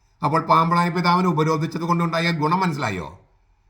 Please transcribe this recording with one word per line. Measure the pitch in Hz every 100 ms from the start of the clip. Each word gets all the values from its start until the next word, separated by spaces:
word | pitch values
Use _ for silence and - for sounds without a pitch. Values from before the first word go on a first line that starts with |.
| _ _
അപ്പോൾ | 165 160
പാമ്പ്ലാനി | 165 160 165 170 175
പിതാവിനെ | 170 175 180 185
ഉപരോധിച്ചത് | 151 156 160 160 165
കൊണ്ടുണ്ടായ | 170 170 170 165 170
ഗുണം | 165 151 180
മനസ്സിലായോ? | 185 143 123 92 73 87 _ _ _ _ _